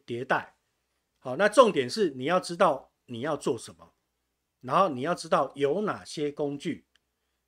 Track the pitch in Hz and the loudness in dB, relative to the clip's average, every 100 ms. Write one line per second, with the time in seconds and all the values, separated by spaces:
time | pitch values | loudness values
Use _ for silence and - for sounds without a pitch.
0 | - 120 131 156 - _ _ _ _ _ | -8 -10 -2 -2 -2 _ _ _ _ _
1 | _ _ 131 131 208 285 233 165 123 220 | _ _ -8 0 4 8 6 4 -2 0
2 | 185 131 131 180 180 170 190 131 - _ | -2 0 0 0 -2 2 2 2 -6 _
3 | _ 117 139 147 - 117 - 92 - _ | _ -8 -6 -4 -2 -4 -6 -20 -20 _
4 | _ _ _ _ _ _ 123 151 190 127 | _ _ _ _ _ _ -2 2 2 0
5 | 143 175 160 170 139 139 139 165 208 120 | -4 -4 0 0 0 0 0 0 -2 -6
6 | 98 - 147 147 147 143 175 113 - _ | -10 -6 -6 -4 -6 -6 -6 -8 -12 _
7 | _ _ _ _ | _ _ _ _